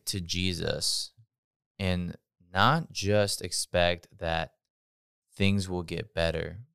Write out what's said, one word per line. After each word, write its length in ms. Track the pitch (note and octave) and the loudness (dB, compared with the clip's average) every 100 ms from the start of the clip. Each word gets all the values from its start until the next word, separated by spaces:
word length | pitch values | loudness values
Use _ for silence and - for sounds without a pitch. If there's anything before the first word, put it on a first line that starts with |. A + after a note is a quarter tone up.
| - | -6
to 160 | G2+ | -6
Jesus 920 | E2+ F2+ F#2 E2+ D#2+ C#2+ - - - - _ _ _ _ _ - | -2 0 0 0 -2 -2 0 -2 -4 -12 _ _ _ _ _ -6
and 380 | F#2+ F2+ F2 D#2+ _ _ F2 | -2 -2 -4 -8 _ _ _
not 380 | F#2 A2+ D#3+ - | 4 6 4 0
just 480 | - G2 G#2 G2+ - | -4 0 2 2 -2
expect 680 | F#2 - - F2+ F2 F2 - G#2 | -4 -4 0 2 2 2 -6 -8
that 340 | E2+ E2 D#2 _ _ _ _ _ _ _ _ - | -2 -2 -4 _ _ _ _ _ _ _ _ 0
things 320 | G2 G2 F#2 | 2 2 0
will 160 | F2+ | -4
get 300 | E2+ E2+ E2 | -4 -8 -6
better 460 | - E2 D#2+ E2 F2+ B2 | -2 0 0 -6 -10 -16